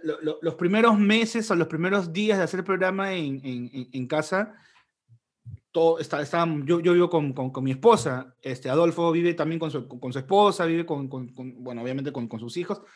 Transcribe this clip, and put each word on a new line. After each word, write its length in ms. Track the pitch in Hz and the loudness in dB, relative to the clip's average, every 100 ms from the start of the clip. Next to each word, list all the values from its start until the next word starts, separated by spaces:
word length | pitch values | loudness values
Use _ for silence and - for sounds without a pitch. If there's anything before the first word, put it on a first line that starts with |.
lo-, 160 | 156 147 | -6 -4
lo-, 180 | 156 160 | -6 -4
los 120 | 165 | -4
primeros 420 | 160 175 214 233 208 | -2 2 4 4 6
meses 540 | 202 220 220 233 214 | 4 4 2 -2 0
o 60 | 175 | 0
los 100 | 160 | 0
primeros 460 | 160 185 202 170 | -2 0 0 -2
días 260 | 175 214 196 | -2 0 2
de 60 | |
hacer 160 | 160 185 | 0 -2
el 40 | |
programa 500 | 185 185 185 190 196 | -2 0 0 0 -4
en, 260 | 185 143 135 | -4 -4 -6
en, 260 | 135 123 123 | -8 -8 -8
en, 160 | 135 123 | -10 -10
en 140 | 135 123 | -8 -2
casa, 480 | 156 151 190 214 - _ _ _ _ _ 117 _ _ 117 - _ | -2 0 -2 -2 -8 _ _ _ _ _ _ _ _ -20 -20 _
todo 260 | 165 165 165 | 2 4 2
está, 240 | 143 147 | -2 -4
está, 240 | 143 170 170 151 | -2 0 0 0
yo, 140 | 139 170 | 0 2
yo 140 | 175 | 4
vivo 180 | 175 175 | 4 4
con, 220 | 165 143 | 2 0
con, 180 | 131 131 | -4 -6
con 140 | 131 | -4
mi 80 | 135 | -4
esposa, 640 | 131 233 220 135 127 - _ | 2 6 6 2 -4 -8 _
este, 300 | 135 127 131 | -10 -6 0
Adolfo 400 | 147 170 170 170 | 2 2 2 2
vive 240 | 165 170 | 2 0
también 240 | 165 156 165 | 0 -2 -4
con 140 | 156 | -4
su, 160 | 135 117 | -6 -8
con, 100 | 127 | -10
con 140 | 127 | -8
su 80 | 135 | -8
esposa, 460 | 135 196 202 - 165 | 2 6 6 4 0
vive 200 | 165 170 | 0 -2
con, 220 | 143 131 | -6 -6
con, 260 | 131 120 | -8 -12
con, 300 | - 127 123 | -12 -14 -12
bueno, 180 | 127 117 | -12 -8
obviamente 300 | 123 139 139 | -6 -4 -4
con, 160 | 127 117 | -6 -6
con 100 | 110 | -8
sus 180 | 117 170 | -8 -6
hijos. 240 | 175 190 - | -6 -8 -12